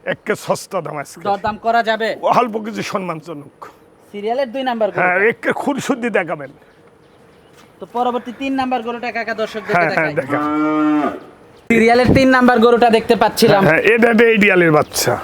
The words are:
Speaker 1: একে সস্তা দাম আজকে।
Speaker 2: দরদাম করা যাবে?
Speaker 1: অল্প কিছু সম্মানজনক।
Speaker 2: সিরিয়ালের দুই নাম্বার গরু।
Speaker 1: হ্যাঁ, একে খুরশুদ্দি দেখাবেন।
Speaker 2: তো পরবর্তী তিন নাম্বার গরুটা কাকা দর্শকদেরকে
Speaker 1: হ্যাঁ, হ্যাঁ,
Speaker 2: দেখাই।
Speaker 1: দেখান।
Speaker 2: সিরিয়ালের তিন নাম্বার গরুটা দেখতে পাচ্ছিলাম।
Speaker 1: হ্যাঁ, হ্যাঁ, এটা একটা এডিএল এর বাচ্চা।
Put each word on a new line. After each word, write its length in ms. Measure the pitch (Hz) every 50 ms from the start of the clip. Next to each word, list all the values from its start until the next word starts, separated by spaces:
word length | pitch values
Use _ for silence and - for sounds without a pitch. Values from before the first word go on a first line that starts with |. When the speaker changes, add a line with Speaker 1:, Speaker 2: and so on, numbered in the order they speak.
| _ 190
Speaker 1:
একে 220 | 175 _ _ - 208 - -
সস্তা 320 | - 196 - - - - 185 156
দাম 100 | 151 151 151
আজকে। 220 | 135 - - 175 165 202
Speaker 2:
দরদাম 280 | 196 196 196 214 214 214 -
করা 140 | 226 226 233 226 214
যাবে? 200 | 220 214 226 214 156 135 156 - - 233
Speaker 1:
অল্প 140 | 247 247 202 226 214
কিছু 160 | 220 214 196 - -
সম্মানজনক। 640 | - 202 185 175 165 160 156 175 160 143 143 139 _ _ - - - _ _ _ _ _ _ _
Speaker 2:
সিরিয়ালের 380 | - 208 202 220 240 269 277 240 214
দুই 80 | 269 262 254
নাম্বার 200 | 240 226 214 196
গরু। 100 | 185 -
Speaker 1:
হ্যাঁ, 180 | 170 185 180 185 202 233
একে 200 | - - - - - -
খুরশুদ্দি 460 | - 254 285 254 - - 285 240 226 240 202 208
দেখাবেন। 320 | 185 151 175 151 139 131 - _ - _ _ _ _ _ _ _ _ _ _ _ _ _ _ _ _ _ _ - - _ _ _
Speaker 2:
তো 60 | 196 - -
পরবর্তী 360 | 233 247 247 240 240 220 247 220 -
তিন 100 | 269 269 269 269
নাম্বার 200 | 262 254 262 247 226
গরুটা 240 | 233 233 233 233 240 208
কাকা 180 | 233 220 208 226 208
দর্শকদেরকে 340 | 220 214 - 220 196 190 208 180
Speaker 1:
হ্যাঁ, 120 | 170 156 -
হ্যাঁ, 160 | 175 160 151 147 151
Speaker 2:
দেখাই। 220 | 143 143 147 147
Speaker 1:
দেখান। 20 | 147 147 151 151 151 151 151 156 151 151 151 147 135 127 - - - - - - - - - - _ _
Speaker 2:
সিরিয়ালের 380 | 233 226 220 226 233 247 247 - -
তিন 120 | 269 269 262 262
নাম্বার 200 | 254 247 247 247 233 220
গরুটা 240 | 240 233 220 240 240 220
দেখতে 180 | 226 220 - 233 202
পাচ্ছিলাম। 400 | 233 208 208 - 226 226 208 196
Speaker 1:
হ্যাঁ, 180 | 196 151 160 156
হ্যাঁ, 120 | - 196 226
এটা 120 | 233 226 240
একটা 140 | 233 214 233 226 220
এডিএল 260 | 220 202 202 190 180 175
এর 60 | 165 151 151
বাচ্চা। 360 | 143 - - - - 127 120 107